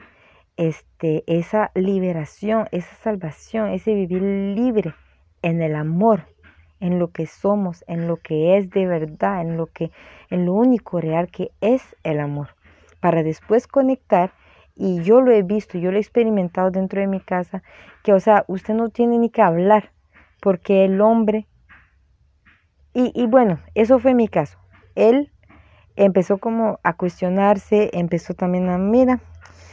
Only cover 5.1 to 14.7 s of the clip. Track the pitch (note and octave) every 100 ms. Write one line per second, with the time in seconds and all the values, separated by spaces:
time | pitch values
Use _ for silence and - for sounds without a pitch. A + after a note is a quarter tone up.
5.1 | _ _ _ E3+ E3 D#3+ D3+ D#3 E3+ A3+
6.1 | F#3+ - _ _ _ _ _ F3+ F3+ E3+
7.1 | - D#3+ - G3 G#3 F#3 E3+ - E3+ E3+
8.1 | E3 - D#3 E3 G3+ F#3+ G3 F#3 E3 D#3
9.1 | D#3 G3 F#3+ E3 E3 D#3+ - E3 - -
10.1 | - _ F3+ F3 G3 B3+ A#3+ - F3 D#3+
11.1 | D#3+ F3 - - - G3+ C4 - - -
12.1 | D3+ D3 D3 C#3+ _ _ _ _ _ F3
13.1 | E3 D#3 D#3+ - A3+ - C#4 C4 C4 -
14.1 | F#3 F3+ - _ _ _